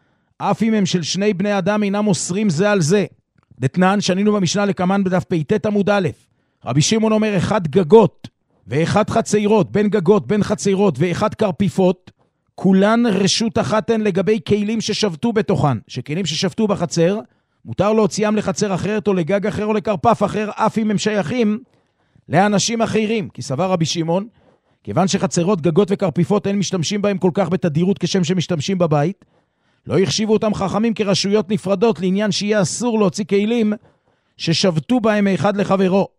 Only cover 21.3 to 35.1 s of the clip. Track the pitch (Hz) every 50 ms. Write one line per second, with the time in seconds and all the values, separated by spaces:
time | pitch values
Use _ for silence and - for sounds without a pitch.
21.3 | 247 254 226 208 214 214 - _ _ _ _ _ _ _ _ _ _ _ _ -
22.3 | 127 165 196 208 208 185 - - 233 226 226 185 - 220 220 208 226 220 165 110
23.3 | - - 120 - 135 131 180 190 185 175 165 - - 170 156 165 170 190 202 233
24.3 | - _ _ _ _ _ _ _ _ _ _ 104 101 147 185 175 - 196 190 -
25.3 | - 175 170 185 214 170 139 175 156 180 208 160 196 - 208 185 - 180 170 -
26.3 | 202 202 - 196 202 208 185 - 190 185 147 - 202 208 190 208 202 180 - 185
27.3 | - 196 190 175 180 175 - 175 139 156 175 185 196 - - 170 - 196 170 139
28.3 | 185 185 143 - 175 151 - - 196 180 175 160 156 147 143 170 202 _ _ _
29.3 | _ _ _ _ _ _ _ _ _ _ _ - - 160 - 135 - - 220 208
30.3 | 220 202 226 214 202 - 196 175 196 202 220 233 208 - 214 196 196 - - 196
31.3 | 202 214 165 185 214 180 - 190 202 185 214 233 - 147 185 185 185 196 214 208
32.3 | 170 - 196 208 214 214 185 - - - 226 247 220 220 208 185 - - 214 -
33.3 | 196 202 208 214 240 240 220 214 208 - _ _ _ _ _ _ _ _ _ _
34.3 | _ - - 165 165 - - 190 160 156 139 - 247 254 208 226